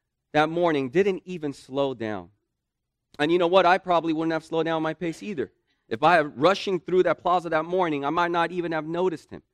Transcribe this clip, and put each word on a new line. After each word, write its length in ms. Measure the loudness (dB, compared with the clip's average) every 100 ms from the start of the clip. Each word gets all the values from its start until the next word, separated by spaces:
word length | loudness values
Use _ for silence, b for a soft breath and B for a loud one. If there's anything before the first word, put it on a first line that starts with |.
| _ _ _
that 160 | 0 0
morning 400 | 2 0 0 0
didn't 320 | 0 0 -2 -8
even 260 | -8 -8
slow 420 | -10 -8 -4 -4
down. 360 | -4 -6 -6 -10 _ _ _ _ _ _ _ _ -4
And 120 | 0
you 60 | 2
know 100 | 4
what? 180 | 4 4
I 120 | 4
probably 360 | 2 0 0
wouldn't 180 | -2 -2
have 140 | -4 -4
slowed 200 | -4 0
down 160 | 0
my 120 | -2
pace 280 | -4 -8 -8
either. 300 | -8 -6 -8 _ _ _ _
If 140 | 0
I 120 | 4 4
had 260 | 2 2
rushing 380 | 2 2 -2 -4
through 240 | 0 2
that 180 | 2 0
plaza 280 | 0 0 0
that 160 | -2 -2
morning, 400 | -2 0 -2 -2
I 40 |
might 220 | 0 0
not 200 | 0 -2
even 200 | -2 -4
have 140 | -4 -4
noticed 440 | -2 -2 -4 _
him. 140 | -20 -20